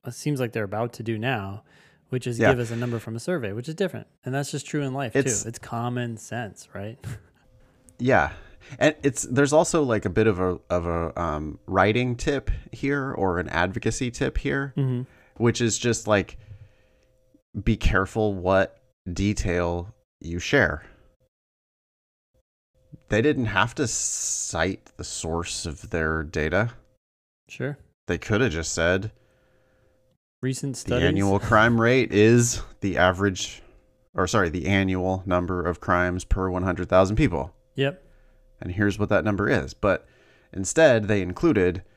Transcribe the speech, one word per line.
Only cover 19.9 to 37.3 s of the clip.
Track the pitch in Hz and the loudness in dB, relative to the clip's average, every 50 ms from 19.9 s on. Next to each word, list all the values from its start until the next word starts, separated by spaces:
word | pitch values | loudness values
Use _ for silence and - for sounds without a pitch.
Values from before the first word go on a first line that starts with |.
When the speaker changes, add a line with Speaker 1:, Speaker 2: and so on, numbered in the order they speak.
| - _ _ _ _ - | -14 _ _ _ _ -16
Speaker 2:
you | - 82 85 87 | -12 -8 -8 -6
share. | - - - 143 104 78 73 - - - - _ _ _ _ _ _ _ _ _ _ _ _ _ _ _ _ _ _ _ _ _ _ _ _ _ _ _ _ _ _ _ _ _ _ _ _ _ _ _ - - _ - | -2 2 4 4 4 4 2 -4 -10 -14 -20 _ _ _ _ _ _ _ _ _ _ _ _ _ _ _ _ _ _ _ _ _ _ _ _ _ _ _ _ _ _ _ _ _ _ _ _ _ _ _ -20 -20 _ -2
They | 107 104 | 0 2
didn't | 120 151 147 143 120 107 | 2 2 2 2 0 0
have | 98 92 104 117 - | 0 0 0 0 0
to | - 143 113 | -2 -4 -2
cite | - - - - - - - - - - - - - 82 82 92 95 - - - _ - | -2 -4 -4 -4 -6 -6 -6 -6 -6 -6 -6 -6 -2 -2 -2 -2 -2 -6 -10 -18 _ -14
the | 78 | -12
source | - - - - 82 82 85 85 - - - - | -10 -10 -8 -6 -4 -4 -4 -4 -6 -8 -8 -8
of | 85 73 - - - | -8 -10 -10 -10 -6
their | - 82 80 78 80 80 78 | -4 -2 0 0 0 -2 -4
data. | 80 - 82 76 78 85 98 113 120 - - - _ _ _ _ _ _ _ _ _ _ _ _ - | -4 -4 -2 -2 0 0 0 0 -2 -4 -10 -20 _ _ _ _ _ _ _ _ _ _ _ _ -18
Speaker 1:
Sure. | - - 127 139 143 - - _ _ _ _ - | -12 -8 -8 -8 -8 -10 -14 _ _ _ _ -4
Speaker 2:
They | 87 - | -4 -4
could | - - 110 107 | -2 0 2 2
have | 131 123 | 2 2
just | 78 85 80 - - | 0 -2 -4 -4 -2
said, | - 82 85 90 98 98 107 - _ _ _ _ _ _ _ _ _ _ _ _ _ _ _ _ _ _ _ _ _ _ _ _ _ | 2 2 4 2 2 0 -4 -12 _ _ _ _ _ _ _ _ _ _ _ _ _ _ _ _ _ _ _ _ _ _ _ _ _
Speaker 1:
"Recent | - 131 131 - - 139 127 | -6 -6 -4 -4 -6 -8 -8
Speaker 2:
"The | - | -8
Speaker 1:
studies." | - - 120 123 - - | -4 -2 0 2 2 2
Speaker 2:
annual | - 98 98 98 98 101 | 2 2 2 2 2 2
crime | - - 113 107 110 120 117 117 | 2 4 4 6 6 6 6 4
rate | 113 117 127 131 123 - | 4 4 4 4 2 4
is | - 101 104 113 120 120 117 120 - - - - - - | 4 6 8 8 8 8 6 4 0 -4 -8 -10 -10 -6
the | - 98 87 62 | -4 -2 2 4
average, | 87 92 90 90 98 101 92 - - - - - - - - _ _ _ _ _ _ _ - | 4 4 4 4 2 0 0 -2 -6 -10 -10 -14 -20 -20 -20 _ _ _ _ _ _ _ -2
or | - 92 90 | -2 0 2
sorry, | - 110 92 82 | 2 2 2 2
the | 85 90 76 85 | 0 -2 0 2
annual | 101 98 98 95 92 92 90 92 95 92 92 | 2 2 2 2 0 0 0 -2 -2 -2 -2
number | 98 90 90 90 87 92 90 82 | 0 0 0 0 0 -2 -2 -2
of | 87 85 - | -2 -4 -4
crimes | - - 90 90 90 90 87 90 - | -2 0 2 2 2 0 -2 -4 -4
per | - - 98 92 92 | -2 -2 0 0 0
one | 90 90 92 | -2 -2 -2
hundred | 95 85 78 90 - | -2 -2 -2 0 2
thousand | 90 92 98 95 107 | 4 6 6 4 4
people. | 113 160 127 | 2 2 0